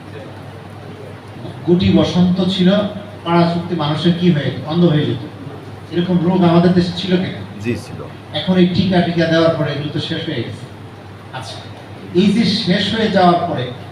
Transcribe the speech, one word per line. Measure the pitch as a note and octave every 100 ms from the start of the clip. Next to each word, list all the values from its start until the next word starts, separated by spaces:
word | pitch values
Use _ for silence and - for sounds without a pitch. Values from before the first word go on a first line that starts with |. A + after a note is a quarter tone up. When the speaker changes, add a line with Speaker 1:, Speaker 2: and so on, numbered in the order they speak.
| - - - - - - - - - - - - - - A#2+ - E3
Speaker 1:
গুটি | F3 G3
বসন্ত | D#3+ D3+ F3+ F3+ F3+ F3+
ছিল, | - F3+ G#3 G3+ - - -
পাড়া | E3 E3+ E3+
চুক্তি | F3 -
মানুষের | E3 D3 D3+ F3 -
কি | F3+
হয়ে, | C#3+ B2+ - D3+
অন্ধ | E3+
হয়ে | E3+ D3 A#2+
যেত, | A#2+ - - - - - - -
এরকম | F3 F3 F3
রোগ | E3+ F#3+
আমাদের | F3 F3 F#3
দেশে | F3+ - -
ছিল | - F#3
কিনা? | - - - -
Speaker 2:
জি, | A2
ছিল। | G#2+ - - - - -
Speaker 1:
এখন | D3+ E3 F#3
এই | F3+
টিকা | - F3+ F3
টিকা | F3 E3 E3
দেওয়ার | E3 D#3+ D3
পরে | C#3+
এগুলো | C#3 D3
তো | D3+
শেষ | - D#3+ D#3+
হয়ে | B2+ A2
গেছে। | - - - - - - - -
আচ্ছা, | B2+ - - - - - - -
এই | F3 G3+
যে | A#3
শেষ | - - F3 G#3 -
হয়ে | A3+ G#3
যাওয়ার | F#3 F3+ E3+ E3
পরে | C#3 B2 - -